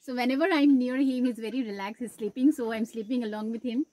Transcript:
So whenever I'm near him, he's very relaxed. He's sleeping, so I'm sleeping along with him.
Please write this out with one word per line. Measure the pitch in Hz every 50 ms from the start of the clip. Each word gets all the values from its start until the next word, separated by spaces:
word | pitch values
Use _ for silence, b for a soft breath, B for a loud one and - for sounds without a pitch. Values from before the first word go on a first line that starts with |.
So | _ - 247
whenever | 240 240 247 269 277 330
I'm | 381 359 294 285 294 277 254
near | 247 247 254
him, | 262 285 269 254 254 247
he's | 254 226 214
very | 220 220 214 262
relaxed. | 254 220 202 202 196 202 226 _
He's | 247 208 -
sleeping, | - 226 208 - 262 254 294
so | 302 - 240 220
I'm | 226 220 226
sleeping | 220 - 226 214 208 254 247 240
along | 214 208 214 214 220
with | 226 226 -
him. | 254 226 247 311 _